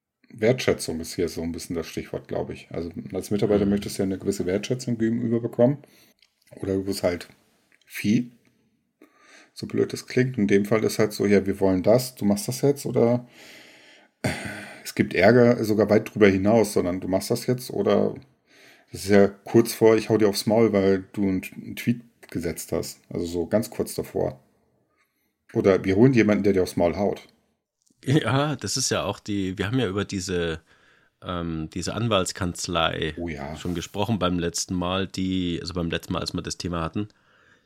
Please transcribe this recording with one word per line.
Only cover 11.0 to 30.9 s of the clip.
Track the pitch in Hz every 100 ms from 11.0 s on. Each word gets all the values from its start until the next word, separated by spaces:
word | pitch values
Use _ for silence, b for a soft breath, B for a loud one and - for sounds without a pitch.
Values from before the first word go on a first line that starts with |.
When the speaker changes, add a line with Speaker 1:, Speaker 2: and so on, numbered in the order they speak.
| 107
Speaker 1:
so, | - 101
ja, | 101 95
wir | 95
wollen | 95 92
das, | 90 120 -
du | - 101
machst | 101 -
das | 131
jetzt | 139 143 -
oder | 123 117 123 - B B B B B B B B _ - B B B B B
es | -
gibt | - 104 -
Ärger | 95 123 120 120 110
sogar | 107 104
weit | 107 110
drüber | - 101
hinaus, | 95 98 117 104
sondern | - 90 90
du | 90
machst | 95 -
das | 120 -
jetzt | 127 -
oder | - 104 101 104 98 - _ b b b b b
das | 95 92
ist |
ja | 101 101
kurz | - - 117 117
vor, | - 113 113
ich | 107
hau | 107
dir | 104
aufs | 98 -
Maul, | 107 113
weil | 101 95 98 95
du | -
einen, | 101 92 - -
einen | - 101
Tweet | - 123 - _ -
gesetzt | 143 87 78 -
hast. | 82 - - -
Also | - 87
so | 87 85
ganz | 104 117
kurz | - 101 -
davor. | - - 87 - _ _ _ _ _ _ _ _ _ _ _
Oder | 117 101 92
wir | 95 95
holen | 127
jemanden, | 123 107 101
der | 101
dir | 95
aufs | 87 -
Maul | 87 80
haut. | 101 - - _ _ _ _ _ _ _ -
Speaker 2:
Ja, | 147 110 135 147 139
das | 101 -
ist | -
ja | 104
auch | 78 101
die, | - 101 95 95
wir | 95
haben | 127
ja | 107
über | 98 95
diese, | 101 90 90 85 80 b b b